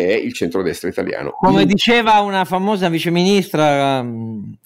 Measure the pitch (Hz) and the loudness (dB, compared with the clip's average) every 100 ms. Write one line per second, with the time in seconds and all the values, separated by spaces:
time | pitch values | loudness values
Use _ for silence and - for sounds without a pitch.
0 | 90 110 120 - 87 95 87 - 92 95 | 2 0 -2 -4 -4 -2 -4 -4 -6 -6
1 | 92 - 71 - 185 196 196 196 - 240 | -6 -6 -8 0 2 4 2 2 2 2
2 | 220 214 202 190 180 185 196 202 180 165 | 4 2 2 -2 -2 -2 0 0 0 -2
3 | 165 175 180 202 - 151 151 143 139 135 | 0 2 4 2 2 2 2 2 0 0
4 | 120 113 113 110 101 - | -4 -8 -8 -10 -12 -14